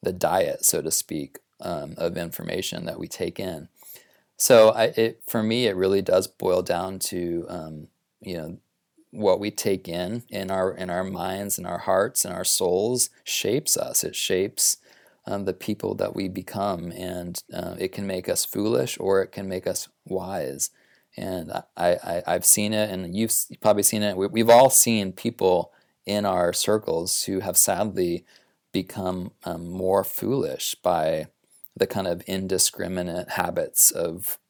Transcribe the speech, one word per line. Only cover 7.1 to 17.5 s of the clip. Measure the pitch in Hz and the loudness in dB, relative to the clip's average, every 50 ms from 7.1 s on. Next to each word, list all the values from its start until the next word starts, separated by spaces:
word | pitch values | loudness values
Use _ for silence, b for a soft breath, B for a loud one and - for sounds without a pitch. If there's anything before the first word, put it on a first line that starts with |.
| - 90 87 87 85 85 82 - | -4 -4 -4 -2 -4 -4 -6 -6
um, | 90 85 80 78 78 76 78 - _ _ _ _ _ _ | -10 -10 -10 -10 -12 -14 -16 -18 _ _ _ _ _ _
you | - 98 90 85 | -12 -10 -8 -8
know, | 78 78 87 113 _ _ _ _ _ _ _ _ _ _ | -8 -10 -12 -14 _ _ _ _ _ _ _ _ _ _
what | - 113 107 98 92 90 | -10 0 2 2 4 4
we | 101 104 | 2 -4
take | 104 - - 107 98 92 - 90 | -4 -2 0 0 0 0 -2 -6
in, | 82 87 90 90 110 120 120 _ | -6 -4 -4 -4 -6 -8 -10 _
in | 110 101 95 95 | -8 -8 -4 -2
our, | 95 95 92 95 | 0 0 0 0
in | - - 92 90 | -2 -4 -6 -4
our | 87 90 95 | -4 -4 -4
minds | 95 95 87 87 92 95 98 101 101 - - | -4 -4 -6 -4 -4 -4 -6 -4 -6 -6 -6
and | 90 90 | -4 -6
our | 87 87 | -6 -6
hearts | - - 92 92 101 127 - - - | 0 2 4 4 4 2 0 -2 -2
and | 98 90 | -2 -4
our | 90 90 | -4 -2
souls | - - - - 87 87 92 104 113 127 123 - - b b b | 0 0 2 2 2 2 2 2 2 2 0 -2 -2 b b b
shapes | - - - - 98 107 143 151 - - - | -6 -6 -2 0 0 0 0 0 0 -2 -2
us. | - - 123 - - | -2 -2 -2 -2 -2
It | - - | -2 -6
shapes, | - - - 98 92 95 107 - - - - - _ b b b b b b b b b - | -4 -2 0 0 0 0 -2 0 0 0 0 0 _ b b b b b b b b b -6
um, | 101 101 98 | -6 -4 -2
the | 95 90 | -4 -4
people | - - - 107 - - 98 98 | -4 -4 -6 -4 -4 -2 -4 -2
that | - 98 98 92 | -2 -4 -4 -2
we | 98 95 95 | -4 -6 -4
become, | 92 98 92 - - 104 98 104 95 85 85 87 80 | -6 -8 -10 -8 -4 -2 -2 -2 -2 -4 -6 -10 -10
and, | - 92 90 90 90 87 87 87 - - _ | -8 -8 -8 -8 -8 -8 -8 -10 -10 -12 _